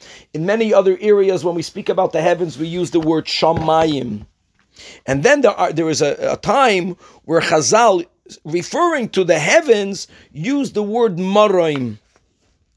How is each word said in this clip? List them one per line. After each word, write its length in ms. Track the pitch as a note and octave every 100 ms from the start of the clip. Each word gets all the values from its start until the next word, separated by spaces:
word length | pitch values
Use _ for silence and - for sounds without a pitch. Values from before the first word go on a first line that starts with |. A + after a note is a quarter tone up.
| - - _
In 120 | D#3 F3
many 280 | A3 A3+
other 240 | G3 F#3+ F#3
areas, 440 | G#3 G#3 F#3+ F#3
when 120 | E3+ E3+
we 60 |
speak 280 | D#3 - -
about 220 | F#3 F#3
the 100 | E3
heavens, 360 | E3+ E3+ F3 B2
we 100 | E3
use 240 | F3 F3
the 80 | E3+
word 240 | D#3 D#3+ -
Shamayim. 1000 | - D#3+ D#3+ D#3+ D#3+ D#3+ C#3+ B2+ G#2 - _ _ _ _ _ - - -
And 180 | C#3
then 180 | F3+ D4
there 100 | A#3
are, 200 | G3+ F3+
there 160 | D#3+ D#3+
is 120 | C#3
a, 320 | D3 - -
a 40 | -
time 580 | - G#3+ C4 G3 F3+ F3 - _ -
where 160 | D#3+
Chazal, 640 | - E3 C#3+ G#3+ A#3 F#3 E3+ _ _ - D#3
referring 640 | E3+ - C4 F4 D#4 A3+
to 140 | F#3+
the 140 | F3 D#3+
heavens, 680 | D#3 D4 D#4 G#3 G3 F#3+ - - _
use 400 | C#3 F#3 C#4+ A3+
the 120 | G#3
word 340 | G#3 A3+ A3+ E3+
Maroim. 800 | F#3 G3+ G#3 F#3 E3 C#3+ B2 G#2+ _ _ _ _ _ _ _